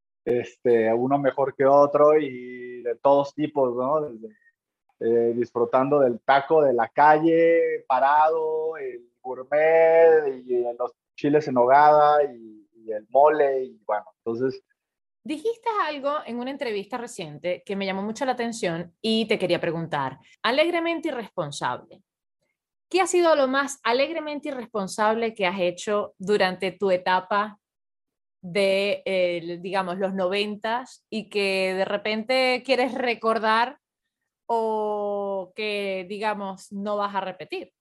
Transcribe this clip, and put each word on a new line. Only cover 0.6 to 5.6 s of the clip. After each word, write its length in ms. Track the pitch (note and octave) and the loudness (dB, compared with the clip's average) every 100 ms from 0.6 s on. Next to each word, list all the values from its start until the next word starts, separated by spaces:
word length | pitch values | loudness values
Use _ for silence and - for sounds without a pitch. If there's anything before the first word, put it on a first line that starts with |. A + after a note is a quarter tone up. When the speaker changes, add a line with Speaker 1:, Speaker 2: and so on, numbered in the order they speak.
| B2+ A#2 A2 | 2 2 2
Speaker 1:
uno 260 | A#2 B2+ C#3+ | 0 0 0
mejor 360 | C3+ C3+ C3+ | 0 -2 -4
que 120 | - C3+ | 0 4
otro 520 | C#3+ C#3+ D3 D3+ D#3 | 6 4 6 6 4
y 640 | C#3+ B2 B2 B2 B2 B2 | 2 -10 -14 -14 -14 -10
de 140 | A#2+ A#2 | -8 -2
todos 360 | C#3 C#3+ C#3 | 2 2 2
tipos, 420 | - D3+ C#3+ C3 A#2+ | -4 -6 0 -2 0
¿no? 240 | B2+ D#3 | -2 -2
Desde, 340 | D3 A2+ A2 _ _ _ _ _ _ - | -4 -10 -18 _ _ _ _ _ _ -6
eh, 360 | A2+ A#2 A#2 A#2 | 0 2 2 0
disfrutando 640 | A#2 A#2+ | -2 -2